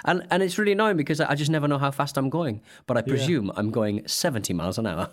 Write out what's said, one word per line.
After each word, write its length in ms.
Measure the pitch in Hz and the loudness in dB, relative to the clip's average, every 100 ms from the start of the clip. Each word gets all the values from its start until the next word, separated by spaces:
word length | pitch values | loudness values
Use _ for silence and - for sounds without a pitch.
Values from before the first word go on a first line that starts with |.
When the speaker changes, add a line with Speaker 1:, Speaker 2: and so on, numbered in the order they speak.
Speaker 1:
and, 200 | - 175 - | 0 0 2
and 100 | 180 | 0
it's 160 | 190 180 | 0 0
really 140 | 208 | 0
annoying 260 | 196 214 175 | 2 2 2
because 240 | 143 151 | 0 0
I, 120 | - | 0
I 20 | |
just 160 | 143 147 | 0 2
never 160 | 160 147 | 2 2
know 120 | 139 | 2
how 120 | 139 | 0
fast 260 | 139 143 147 | 0 -2 0
I'm 140 | 135 | -2
going, 300 | 156 156 107 - - - | 0 -2 -4 -10 -12 -2
but 100 | 117 | -2
I 40 | |
Speaker 2:
Yeah. 60 | 113 | 0
Speaker 1:
presume 420 | 139 139 160 98 95 | 0 2 0 0 -2
I'm 160 | 107 | 0
going 340 | 117 107 104 - | 0 0 0 -2
seventy 460 | - 175 117 - | -2 0 -2 -2
miles 240 | 87 180 147 | -2 -2 -2
an 80 | 110 | -2
hour. 240 | 82 - | -2 -6